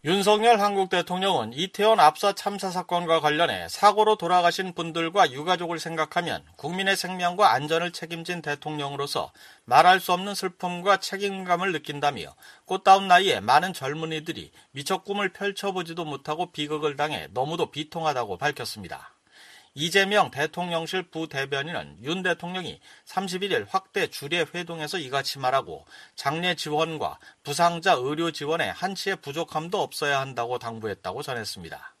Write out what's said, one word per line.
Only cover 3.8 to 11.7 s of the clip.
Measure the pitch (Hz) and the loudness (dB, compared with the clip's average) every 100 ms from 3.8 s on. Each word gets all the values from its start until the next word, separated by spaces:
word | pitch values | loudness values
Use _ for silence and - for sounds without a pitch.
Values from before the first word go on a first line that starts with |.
| 202 208 214 214 | 4 6 4 4
돌아가신 | 175 180 175 170 190 175 | 4 4 4 2 -6 -6
분들과 | 170 160 165 196 165 | -6 -2 0 4 4
유가족을 | 127 156 180 170 165 | 4 -2 0 0 -4
생각하면 | 165 160 156 175 170 101 - - | -4 -4 -2 0 -2 -6 -8 -10
국민의 | - 180 196 190 | -6 -2 0 0
생명과 | 180 185 175 180 196 | -2 -2 -2 4 6
안전을 | 120 147 165 175 | 6 2 0 0
책임진 | - 165 170 165 175 | -6 -10 -10 -6 -6
대통령으로서 | 151 143 156 151 143 139 139 - 78 _ - - | -4 -6 -6 -6 -4 -4 -4 -4 -6 _ -20 -20
말할 | - 131 175 185 | 6 8 8 6
수 | - | 2
없는 | 180 196 196 | -2 -2 -6
슬픔과 | 151 - 180 175 185 190 | -6 -6 -6 -2 2 2
책임감을 | - 196 202 190 180 175 190 | 2 -6 -6 -6 -2 0 0